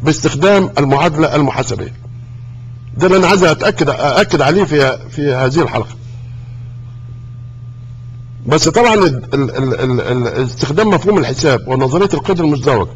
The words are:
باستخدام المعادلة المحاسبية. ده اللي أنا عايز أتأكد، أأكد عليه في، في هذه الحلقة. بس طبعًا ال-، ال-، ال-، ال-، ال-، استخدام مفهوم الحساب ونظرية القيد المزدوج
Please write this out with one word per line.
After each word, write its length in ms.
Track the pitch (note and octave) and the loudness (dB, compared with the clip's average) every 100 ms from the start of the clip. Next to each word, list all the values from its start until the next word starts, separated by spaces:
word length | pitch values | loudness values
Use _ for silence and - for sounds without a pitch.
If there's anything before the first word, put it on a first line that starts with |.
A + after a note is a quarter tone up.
باستخدام 680 | C3 D3+ D#3+ C#3 F#3 G3+ F#3 B2+ | 0 0 0 2 4 4 4 0
المعادلة 580 | C#3 C#3 E3+ D3 D#3 D3 | 2 4 2 2 2 2
المحاسبية. 580 | C#3 - B2+ G2+ - - - - - - - - - - - - | 2 0 -4 -4 -8 -12 -16 -16 -16 -16 -14 -14 -14 -16 -12 0
ده 100 | F#3 | 4
اللي 100 | F#3+ | 4
أنا 100 | F3+ | 4
عايز 160 | G3 | 4
أتأكد، 460 | F3 D3+ G3+ - C#3+ | 4 4 0 0 0
أأكد 520 | B2 C#3+ C#3 - E3 | 0 0 2 2 2
عليه 220 | C3+ F3+ | 2 4
في، 460 | F3 D3 C3+ B2 - | 2 4 2 0 -8
في 240 | - D3 | -4 -2
هذه 280 | B2+ C3 C#3+ | 2 2 2
الحلقة. 340 | D3 A#2 - - - - - - - - - - - - - - - - - - - - - - - - - - - | 0 -2 -6 -10 -16 -14 -14 -14 -14 -14 -14 -14 -14 -16 -14 -14 -14 -14 -16 -16 -16 -16 -16 -16 -16 -16 -16 -12 0
بس 220 | D3+ E3 | 2 4
طبعًا 240 | D#3 A#3+ | 4 4
ال-، 400 | A3 F3+ B2+ A2+ | 6 4 2 -4
ال-، 240 | C3+ C3+ - | -2 -2 -2
ال-، 160 | C3 | -2
ال-، 280 | A2+ C3 B2 | 0 0 0
ال-، 260 | - A#2+ A#2+ | 0 -2 -2
استخدام 640 | - B2+ A#2+ - D3+ A3 | -2 -4 -4 -2 2 2
مفهوم 280 | F3+ F3 G3+ | 2 2 2
الحساب 500 | A#2+ B2+ D#3 B2 A#2+ | 0 0 2 2 0
ونظرية 420 | C3 C3+ D#3 G3 | 0 2 2 2
القيد 260 | G#3+ G#3 F3+ | 0 0 0
المزدوج 480 | D#3+ C#3+ C3+ A#2+ E2+ | 2 2 2 2 0